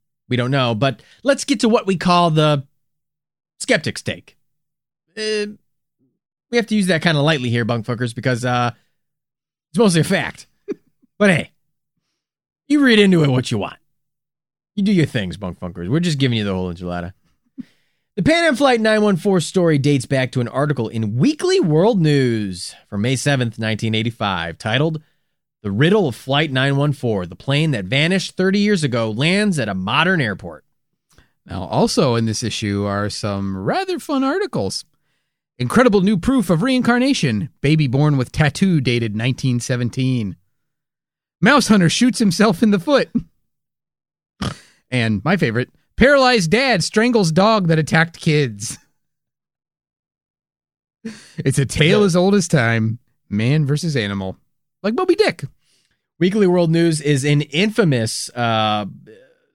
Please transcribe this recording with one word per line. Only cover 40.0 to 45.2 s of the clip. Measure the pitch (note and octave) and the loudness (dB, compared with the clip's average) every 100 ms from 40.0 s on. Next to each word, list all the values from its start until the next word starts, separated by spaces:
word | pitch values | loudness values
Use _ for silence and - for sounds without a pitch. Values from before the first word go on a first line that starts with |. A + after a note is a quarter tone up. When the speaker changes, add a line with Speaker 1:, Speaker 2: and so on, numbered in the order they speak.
| C3 B2+ G2+ E2+ _ _ _ _ _ _ _ _ _ _ | -2 -2 -4 -10 _ _ _ _ _ _ _ _ _ _
Speaker 2:
Mouse | G3+ C#4 - | 2 4 4
hunter | G#3 E3 | 4 2
shoots | - B3 - | 2 0 2
himself | G#3 E3 G#3+ E3+ | 0 2 0 2
in | A3 | 2
the | G3+ | 2
foot. | D4+ C4 D#3+ - - _ _ _ _ _ _ _ _ _ _ - - - - _ _ | 2 0 0 -4 -6 _ _ _ _ _ _ _ _ _ _ -12 -10 -10 -18 _ _
And | B2+ A2+ G#2 | -2 0 -2